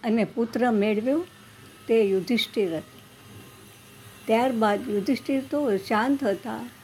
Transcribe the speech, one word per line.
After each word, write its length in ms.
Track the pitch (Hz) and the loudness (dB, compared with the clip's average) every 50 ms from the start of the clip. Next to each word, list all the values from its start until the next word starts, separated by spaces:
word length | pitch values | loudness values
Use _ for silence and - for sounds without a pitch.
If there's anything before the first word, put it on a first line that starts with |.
| - | 0
અને 200 | 233 220 233 202 | 2 2 2 0
પુત્ર 480 | - - 233 233 226 - 240 247 247 | 0 -2 -4 -4 -2 0 0 0 2
મેળવ્યો, 540 | 226 208 202 214 214 208 214 262 277 330 359 - - - - - - - - - - - - | 2 2 2 2 0 0 0 0 0 0 -2 -6 -14 -20 -20 -20 -20 -20 -20 -20 -20 -16 -2
તે 140 | - 226 226 | 2 2 4
યુધિષ્ઠિર 720 | 214 196 190 190 175 - 240 220 - - - 233 202 175 160 | 4 4 2 0 2 0 0 0 0 -2 -2 -2 0 0 -2
હતો. 240 | 151 - - - - - - - - - - - - - - - - - - - - - - - - - - - - - | -6 -8 -10 -20 -20 -20 -20 -20 -20 -20 -20 -20 -20 -20 -20 -20 -20 -20 -20 -20 -20 -20 -20 -20 -20 -20 -20 -20 -12 0
ત્યારબાદ 640 | - 220 226 247 269 247 220 220 208 208 202 - - | 0 2 2 4 2 2 2 2 2 2 0 -2 -2
યુધિષ્ઠિર 520 | 208 202 196 285 262 - - - 277 269 262 - | -2 -2 0 0 -2 -2 0 -2 -2 -2 -2 -2
તો 260 | - 294 294 254 196 | -2 -2 0 0 0
શાંત 460 | 190 190 - 233 214 226 269 285 277 277 | -2 0 0 0 0 2 2 0 0 0
હતા 460 | 208 196 - - 233 220 226 240 247 - - | -2 -2 -2 -6 -10 -10 -10 -12 -14 -18 -20